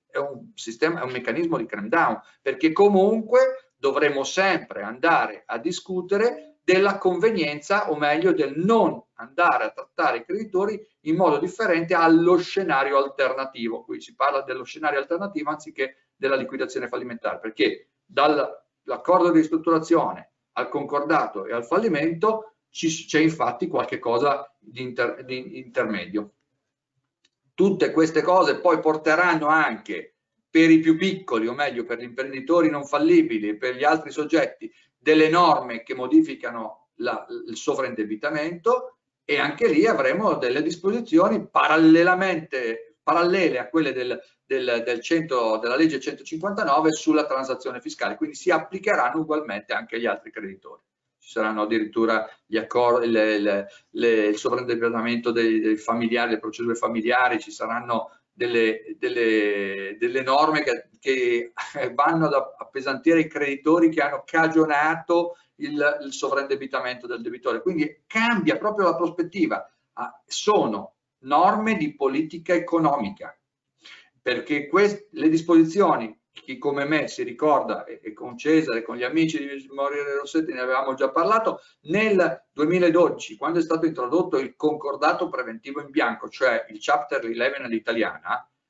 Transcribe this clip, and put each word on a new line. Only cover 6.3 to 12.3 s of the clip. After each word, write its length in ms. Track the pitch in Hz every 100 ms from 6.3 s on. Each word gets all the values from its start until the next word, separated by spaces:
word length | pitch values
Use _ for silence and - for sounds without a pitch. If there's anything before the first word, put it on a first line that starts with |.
| - - _
della 320 | - 185 202 196
convenienza, 960 | 185 175 220 196 147 147 - 202 202
o 60 | 151
meglio 340 | 147 151 180
del 220 | 156 135 143
non 460 | 185 226 170 - -
andare 500 | - 117 139 175 127
a 60 | 110
trattare 480 | - - - 151 117
i 60 |
creditori 560 | - 202 214 185 208 202 - _
in 160 | 151 170
modo 220 | 175 -
differente 540 | 180 - 214 170 170
allo 440 | 170 165 165 175